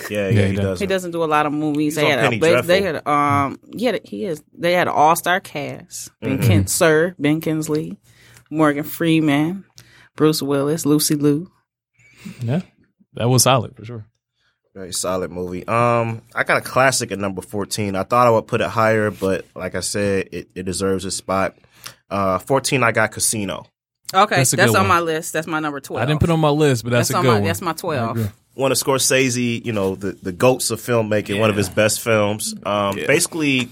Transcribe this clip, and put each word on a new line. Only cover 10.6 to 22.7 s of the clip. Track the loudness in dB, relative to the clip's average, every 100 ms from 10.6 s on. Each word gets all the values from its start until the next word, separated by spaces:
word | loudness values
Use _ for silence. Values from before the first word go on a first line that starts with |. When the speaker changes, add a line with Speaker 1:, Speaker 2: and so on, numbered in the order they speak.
| 0 0 2
Speaker 1:
Lucy | 2 2 2
Liu. | 2 0 -4 _ _ _ _ _ _ _ -18 -8
Speaker 3:
Yeah, | -4 -4 -4 _ _ _ _ -4
that | 0
was | 2
solid | 4 2 0 -10
for | -16
sure. | -16 -18 _ _ _ _ _ _
Speaker 2:
Very | -16 -10
solid | -6 -4 -2 -4
movie. | -6 -8 -8 -4
Um, | 0 2 2 -2 -6 _ -6
I |
got | -2 -2
a |
classic | -2 2 2 2 -4
at | -4
number | -4 -6
fourteen. | -8 -8 -6 -4 -4 -4
I |
thought | 0 4 4
I |
would | 4 0
put | -4
it | -2
higher, | 0 2 2 0
but | -2 -4 -4 -6 -10
like | -8 -6
I |
said, | -6 -4 -2 -2 -4
it, | -10 -12 -10
it |
deserves | -8 -4 -2 -2 -4
a |
spot. | -10 -4 -2 -2 -6 _ _ -20 -20 -8
Uh, | -4 -2 -2
fourteen, | 0 -2 0